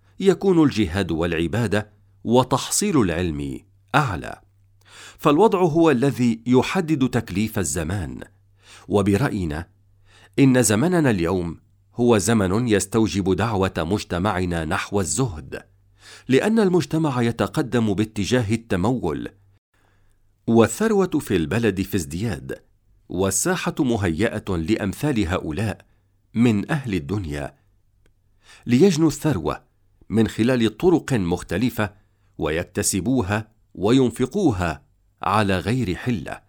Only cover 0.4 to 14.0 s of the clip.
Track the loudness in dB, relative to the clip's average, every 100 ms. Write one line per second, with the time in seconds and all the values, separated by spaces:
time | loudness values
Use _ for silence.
0.4 | 4 4 4 2 0 0 -2 -2 -2 0
1.4 | -2 -2 -2 -2 -4 _ _ _ 0 2
2.4 | 2 0 -2 -2 0 2 0 0 -2 -4
3.4 | -8 -10 -14 _ _ -2 -2 -4 -10 -16
4.4 | _ _ _ _ _ -20 -20 -2 2 4
5.4 | 4 4 2 4 4 4 2 2 2 0
6.4 | 2 4 4 0 -2 0 0 0 -2 -2
7.4 | -2 -2 -4 -4 -4 -4 -6 -10 -16 _
8.4 | _ _ _ -20 -2 0 2 2 2 -2
9.4 | -4 -6 -10 _ _ _ _ _ -8 2
10.4 | 4 6 4 2 2 2 2 0 0 -2
11.4 | -4 -8 _ _ _ -2 2 4 4 2
12.4 | 2 0 2 2 2 0 0 0 0 0
13.4 | 0 0 -2 -2 -2 -4